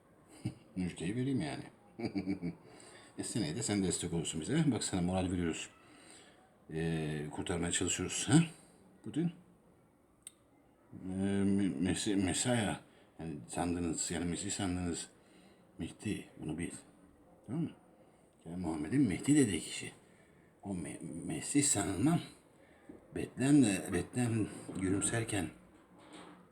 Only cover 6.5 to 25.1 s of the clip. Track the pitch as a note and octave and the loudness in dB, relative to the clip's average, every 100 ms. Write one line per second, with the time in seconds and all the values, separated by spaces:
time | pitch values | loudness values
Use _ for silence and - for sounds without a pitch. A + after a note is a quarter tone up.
6.5 | - - D#2 E2 D#2+ D2+ D2+ D2 - - | -20 -8 -2 0 0 0 -2 -4 -6 -4
7.5 | F2 F2 - F2 - F2+ - - D3 E3+ | -2 0 0 0 0 -2 -2 6 6 6
8.5 | - - - - - G#2+ B2+ F3 - - | -2 -20 -20 -20 -18 -8 -2 -2 -4 -20
9.5 | - - - _ _ _ _ - _ _ | -20 -20 -20 _ _ _ _ -20 _ _
10.5 | _ _ _ _ - F#2 F#2+ G2 G2 G2 | _ _ _ _ -14 -8 -2 2 4 4
11.5 | G2 G2 C2+ F#2 F#2 A2 G2 F#2 D#2+ B2 | 4 4 2 2 2 2 2 2 2 2
12.5 | A#2+ F#2+ D2+ - - - - D#2+ D2 A#1 | 2 2 -2 -8 -20 -20 -10 -8 -8 -8
13.5 | D#2+ F2 F2 E2+ D2+ - E2+ F2 E2+ G#2 | -4 0 0 0 -2 -2 -2 -2 -4 -4
14.5 | - G2 F2+ F2+ D#2 - - - - - | -2 -2 -2 -2 -4 -8 -16 -20 -20 -20
15.5 | - - - D#2+ - G#2+ E2 - - D2+ | -20 -20 -10 -10 -6 -4 -4 -6 -10 -8
16.5 | D#2 F2 - - - - - - - - | -4 -6 -8 -18 -20 -20 -20 -20 -20 -8
17.5 | D3+ D3+ - - - - - - _ E2 | -4 -4 -6 -20 -20 -20 -20 -20 _ -10
18.5 | F2+ E2 D#2+ E2 C3 B2 D#2+ - D3 A#2 | -6 -4 -2 0 2 2 2 2 4 4
19.5 | E2 - - - - - - - - - | 2 -4 -10 -10 -14 -20 -20 -20 -20 -20
20.5 | - G2 F#2 - - - - - D#3 - | -16 -8 -6 -6 -8 -10 -8 -6 -6 0
21.5 | C#3+ C#3+ - F#2+ F2+ C#3 E3 - - - | 2 4 2 0 2 4 4 0 -14 -20
22.5 | - - - - - - - - - C3 | -20 -20 -20 -20 -20 -12 -8 -6 0 6
23.5 | D3 A2+ F#2 E2+ F2 F2 B2 A#2+ A2+ F#2+ | 8 8 4 0 -2 0 0 2 2 0
24.5 | - - F#2+ F#2+ G2 - | -4 -10 -4 0 2 2